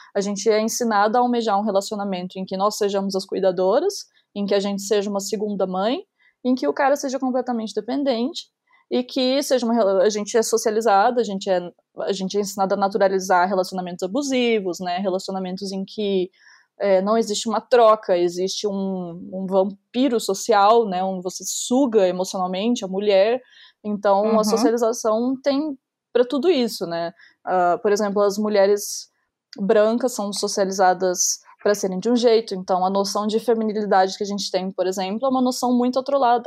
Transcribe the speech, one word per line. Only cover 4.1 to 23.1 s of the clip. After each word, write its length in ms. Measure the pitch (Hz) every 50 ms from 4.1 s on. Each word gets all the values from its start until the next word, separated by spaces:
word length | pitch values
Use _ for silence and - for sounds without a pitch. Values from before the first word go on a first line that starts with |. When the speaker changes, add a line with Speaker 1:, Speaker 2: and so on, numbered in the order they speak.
| _ _ _ _ -
Speaker 1:
em 100 | 202 202
que 100 | 196 202
a 60 | 202
gente 220 | 196 202 202 196 196
seja 260 | - 220 208 196 208
uma 120 | 202 196
segunda 460 | 196 - 226 202 214 214 202 190 196
mãe, 380 | 185 180 185 196 226 269 359 415 _ _ _ _ _ _ _ -
em 100 | 247 254
que 140 | 254 294 285
o 60 | 285
cara 200 | - 285 262 285
seja 240 | 285 - 277 247 269
completamente 560 | 269 262 240 254 247 254 247 226 220 214 -
dependente, 720 | 220 214 - - 277 285 277 233 226 240 294 359 - - _ _ _ _ _ _ _ _ -
e 120 | - 247 247
que 400 | 247 - 269 254 254 262 277 277
seja 220 | - 277 247 233
uma 100 | 226 233
rela-, 280 | 233 208 190 196 190 180
a 80 | 214
gente 260 | 208 214 202 202 -
é 60 | 226 220
socializada, 800 | - 226 220 - 233 214 220 226 233 196 196 202 247 247 247 226
a 20 |
gente 240 | 208 196 190 - 202
é, 120 | 185 180 175 175 - _ _ _ _ -
a 120 | - - 202
gente 240 | 185 190 185 190
é 40 | 202
ensinado 340 | 208 196 - 208 190 185 202
a 20 |
naturalizar 720 | 196 202 196 202 220 202 190 190 190 185 190 185 180 180 190
relacionamentos 540 | 208 185 185 - 190 185 180 180 180 - 185
abusivos, 760 | 180 190 277 294 269 269 254 247 233 226 214 190 185 165 -
né? 200 | 185 180 175 180
Relacionamentos 720 | 202 196 180 190 - - 190 190 190 180 185 190 202 190 196
em 140 | 190 190
que, 440 | - - 220 208 202 196 185 180 185 _ _ _ - - - _ _ _ -
é, 220 | - 202 190 185
não 160 | 190 208 220
existe 320 | 226 220 196 208 - - 233
uma 140 | 208 220 226
troca, 560 | - - 240 233 220 214 214 214 - 185 175
existe 480 | 175 175 175 180 190 190 - - -
um, 640 | 208 196 196 196 190 190 185 180 170 165 175 190 202 185
um 140 | 190 190
vampiro 720 | 180 190 196 190 202 196 - _ _ - 240 262 285 240 220
social, 640 | - - 190 196 - - 214 202 196 208 233 233 233
né? 160 | 202 180 180 190
Um, 200 | 190 190 185 180
você 200 | 185 - - 190
suga 600 | - - - - - 247 262 285 240 214 220 190
emocionalmente 800 | 180 180 180 185 - - 196 185 180 185 185 208 240 247 240 202
a 40 | 185
mulher. 520 | 185 190 208 208